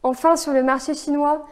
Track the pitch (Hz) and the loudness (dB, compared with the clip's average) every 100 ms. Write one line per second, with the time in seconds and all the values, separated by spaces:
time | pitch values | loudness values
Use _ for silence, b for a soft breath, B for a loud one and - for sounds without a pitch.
0 | 254 254 330 330 302 269 262 269 269 294 | -4 0 2 2 2 0 2 -2 -4 -6
1 | - 294 294 302 302 | -2 0 0 0 -6